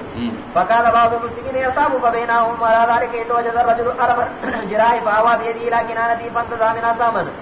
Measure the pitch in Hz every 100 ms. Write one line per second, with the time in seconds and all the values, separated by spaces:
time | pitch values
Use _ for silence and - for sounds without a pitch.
0 | - 120 120 110 - 170 180 233 233 233
1 | 233 233 240 240 262 262 262 269 294 -
2 | 240 233 233 233 226 233 226 226 233 233
3 | 233 233 226 233 233 233 233 233 240 -
4 | 240 240 226 - 254 220 202 214 226 240
5 | 220 214 233 226 226 226 233 233 226 226
6 | 233 233 233 233 233 233 220 226 233 233
7 | 233 208 151 -